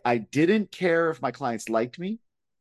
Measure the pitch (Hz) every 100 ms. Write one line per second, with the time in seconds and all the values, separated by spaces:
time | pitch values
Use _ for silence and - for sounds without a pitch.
0 | 120 120 107 139 165 214 196 - 185 165
1 | 165 151 131 123 135 113 - 113 120 123
2 | 180 226 _ _ _ _